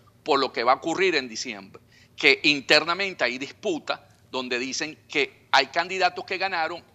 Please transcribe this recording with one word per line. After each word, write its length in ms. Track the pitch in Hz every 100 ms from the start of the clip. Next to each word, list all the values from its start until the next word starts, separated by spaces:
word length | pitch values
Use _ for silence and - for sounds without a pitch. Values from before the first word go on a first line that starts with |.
| _ _
por 180 | - 139
lo 120 | 131
que 120 | -
va 80 | 117
a 40 | 135
ocurrir 380 | 170 160 190
en 140 | 156 127
diciembre, 520 | 113 131 104 95 - _ - _ -
que 240 | 147 135
internamente 800 | 156 143 131 151 156 175 196 175
hay 140 | 127 127
disputa 680 | 135 - 214 269 - - - _ _
donde 280 | 127 127 123
dicen 400 | 131 127 156 151 -
que 380 | 151 135 - -
hay 140 | 135 135
candidatos 580 | 175 180 185 180 175
que 140 | 170 190
ganaron 440 | 190 180 160 170 -